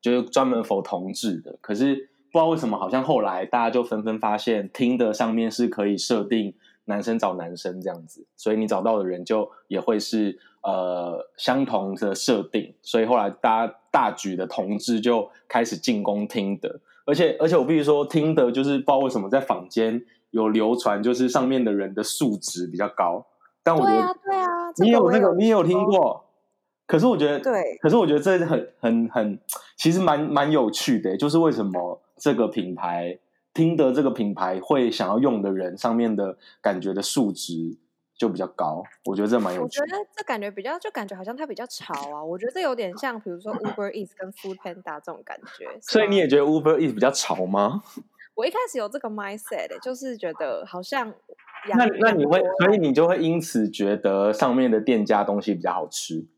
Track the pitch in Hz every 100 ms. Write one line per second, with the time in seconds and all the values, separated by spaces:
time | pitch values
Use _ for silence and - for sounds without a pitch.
0 | 120 123 120 - 131 120 110 98 98 92
1 | 95 - 113 87 - - - 104 139 135
2 | - _ _ 170 160 160 127 101 92 127
3 | 131 135 101 90 95 120 117 123 120 107
4 | 107 110 110 104 - 110 98 - 123 127
5 | 117 107 117 113 113 107 120 120 101 98
6 | - 117 101 113 104 - _ _ - 104
7 | - 226 208 90 85 87 92 92 92 87
8 | 80 - - _ - 110 107 101 104 110
9 | 92 90 87 110 101 - _ 95 - 107
10 | - 113 104 95 _ _ 98 95 90 90
11 | 87 85 - - - 131 131 104 98 95
12 | 104 95 - 113 90 107 104 - - 117
13 | 110 123 101 95 123 113 113 - _ 143
14 | 117 - 101 90 92 - 95 104 - 113
15 | 117 117 101 - _ 120 117 98 - 110
16 | 101 104 104 - 98 98 - - _ _
17 | - 147 165 - 160 170 131 160 143 147
18 | 143 160 156 156 123 120 139 139 139 139
19 | 135 117 98 131 135 92 90 - 113 117
20 | - _ _ 113 110 110 107 120 - 101
21 | 107 123 127 123 127 131 117 101 98 98
22 | 107 - 135 101 - 87 87 85 101 -
23 | 90 87 - _ _ _ - 165 - -
24 | 359 370 392 392 359 349 349 330 202 233
25 | 185 214 196 175 220 214 165 180 202 196
26 | 135 - _ _ _ _ _ _ _ 160
27 | 240 196 147 147 269 220 147 87 156 226
28 | 175 147 151 185 170 135 - _ 117 117
29 | 113 123 107 98 - - - - 160 175
30 | 180 147 151 143 143 156 113 - - 117
31 | 95 98 147 160 165 123 101 92 87 87
32 | _ _ 151 123 110 - 90 87 90 87
33 | 87 90 _ _ _ - 160 160 135 127
34 | 135 117 104 98 92 95 - 143 120 110
35 | 95 107 135 113 98 95 92 95 120 113
36 | 117 107 98 92 - _ 107 92 95 95
37 | 101 - 110 90 - 82 82 82 _ _
38 | _ _ 117 87 92 - 78 78 95 _
39 | - 95 104 233 196 180 - 285 302 381
40 | 415 - 415 233 202 202 208 339 427 302
41 | 202 196 190 254 302 208 247 - - 151
42 | 143 147 160 180 226 359 339 240 196 196
43 | 269 226 214 175 208 233 208 202 202 -
44 | 202 _ 190 202 196 190 190 175 180 151
45 | - 160 - - - - - - - 220
46 | 208 196 156 143 143 156 151 151 139 107
47 | 123 139 - 82 92 101 101 175 - -
48 | - _ - - 262 427 508 254 208 262
49 | 233 214 202 214 - 190 - - 254 254
50 | 269 233 170 - 143 98 - 180 185 277
51 | 226 214 _ - - - 208 220 240 -
52 | 220 190 143 170 180 - 185 208 156 135
53 | 170 185 160 170 156 117 107 - 101 104
54 | 101 98 101 107 135 123 127 110 110 117
55 | 104 107 101 101 98 95 90 90 76 -
56 | - 80 80